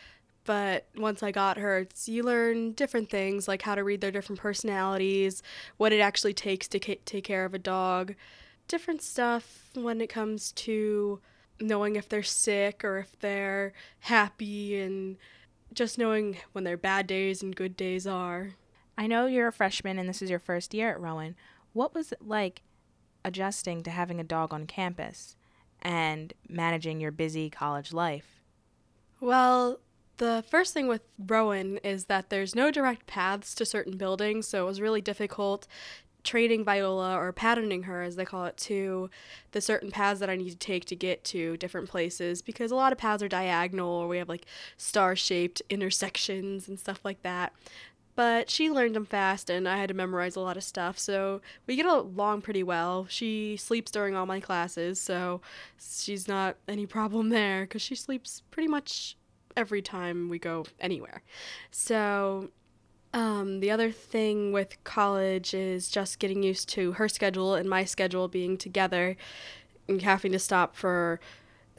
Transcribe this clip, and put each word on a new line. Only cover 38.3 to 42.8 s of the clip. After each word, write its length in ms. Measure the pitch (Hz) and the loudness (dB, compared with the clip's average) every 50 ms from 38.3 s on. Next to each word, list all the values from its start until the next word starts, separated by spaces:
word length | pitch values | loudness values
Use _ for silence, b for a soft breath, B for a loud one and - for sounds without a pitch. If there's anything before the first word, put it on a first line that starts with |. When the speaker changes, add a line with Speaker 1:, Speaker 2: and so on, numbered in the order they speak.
| 196 185 175 | -4 -6 -6
Speaker 1:
it, 120 | 165 - | -6 -6
to 520 | - - - 202 196 196 190 185 185 185 185 B B B B B B B B - | -6 -6 -4 -2 -2 -2 -2 -2 -4 -6 -8 B B B B B B B B -4
the 80 | 208 | -2
certain 280 | 202 - 214 - - 196 | 0 0 0 0 -2 -4
paths 300 | - 208 202 202 202 190 | 0 2 2 2 2 2
that 100 | 202 190 | 0 -2
I 60 | 185 | -2
need 160 | 185 180 180 | -2 -4 -6
to 40 | 170 | -8
take 300 | - - - 185 175 - | -8 -4 -4 -2 -4 -4
to 100 | - 180 | -6 -6
get 280 | 180 185 185 175 - - | -4 -2 -2 -2 -2 -4
to 340 | - - 175 165 165 165 | -4 -4 -2 -2 -2 -2
different 320 | 165 180 180 - 175 180 - | -4 -6 -6 -6 -6 -8 -4
places, 540 | - 180 165 180 - - 175 175 180 175 - | -2 -2 -2 -2 -2 -4 -4 -4 -4 -4 -6
because 260 | - 226 - 233 226 | -8 -6 -4 -2 0
a 60 | 247 | 2
lot 160 | 262 | 4